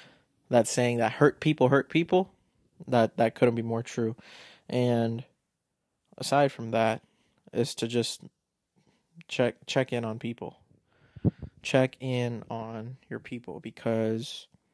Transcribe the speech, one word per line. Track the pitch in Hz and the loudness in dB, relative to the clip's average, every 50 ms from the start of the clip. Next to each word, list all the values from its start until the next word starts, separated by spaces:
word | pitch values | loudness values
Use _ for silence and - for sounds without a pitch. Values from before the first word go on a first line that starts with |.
| - - _ _ _ _ _ _ _ - | -20 -20 _ _ _ _ _ _ _ 2
that | 127 120 110 - | 4 4 4 4
saying | - - 123 120 120 120 | 2 0 2 2 2 2
that | 113 110 | 0 0
"hurt | - - 143 147 - - | 4 4 4 4 4 2
people | - 156 156 - 127 123 | 0 0 2 4 4 4
hurt | 139 139 - - | 4 4 2 2
people," | - 160 170 - 185 180 190 - _ _ _ _ _ _ _ _ _ - - | 0 0 2 2 2 2 0 0 _ _ _ _ _ _ _ _ _ -18 -6
that, | - 127 120 113 110 - | 0 2 2 2 2 2
that | - 120 113 - | 0 0 0 2
couldn't | - 131 120 117 | 2 2 2 2
be | 117 | 0
more | 113 117 117 117 | -2 -4 -4 -6
true. | 120 - - - 117 110 123 - - - - - - - - _ _ - | -6 -6 -6 -4 -4 -4 -4 -8 -14 -20 -20 -20 -20 -20 -20 _ _ -4
And | - 123 123 123 120 117 117 113 113 117 131 - _ _ _ _ _ _ _ _ _ _ _ _ _ _ _ _ _ - | -2 0 2 2 2 2 0 0 -2 -6 -10 -14 _ _ _ _ _ _ _ _ _ _ _ _ _ _ _ _ _ -10
aside | 135 - 143 143 143 135 | -2 2 4 4 4 2
from | - - 117 113 | 0 -4 -6 -2
that, | 113 113 110 110 110 - - _ _ _ _ _ _ _ _ - | 0 2 2 2 0 -2 -8 _ _ _ _ _ _ _ _ -6
is | - 107 135 151 - | -2 -2 -2 -2 -2
to | - 120 | -4 -4
just | 117 120 120 113 - - - - - - _ _ _ _ _ _ _ _ _ _ _ _ _ _ _ _ 165 - - | -2 0 -2 -2 -2 -6 -10 -14 -20 -20 _ _ _ _ _ _ _ _ _ _ _ _ _ _ _ _ -20 -16 -8
check, | - - 123 117 - _ _ | -2 -2 0 0 -2 _ _
check | - - 139 127 - | -4 -2 -2 -2 -2
in | 123 120 117 | -4 -6 -6
on | 110 110 120 | -6 -8 -8
people. | - 117 117 - - - - _ _ _ _ _ _ _ _ _ _ _ _ - - - - - - - - _ | -8 -10 -8 -10 -12 -14 -14 _ _ _ _ _ _ _ _ _ _ _ _ -2 -2 -2 -2 -2 -8 -18 -18 _
Check | - - - 135 131 127 - - | -4 0 2 2 2 2 -2 -6
in | 131 131 127 123 123 120 120 107 - - | -6 -4 -2 -2 -2 -4 -4 -8 -10 -10
on | 120 113 110 113 113 110 110 120 131 - _ _ | -10 -10 -10 -10 -12 -12 -12 -12 -14 -16 _ _
your | - 113 | -12 -12
people, | - - 123 120 - - - - | -10 -10 -12 -12 -12 -12 -14 -14
because | - 117 - - - 120 113 113 113 110 110 113 120 - - - - - _ _ _ _ | -14 -16 -16 -8 -4 -2 -2 0 0 -2 -2 -4 -6 -10 -14 -16 -18 -20 _ _ _ _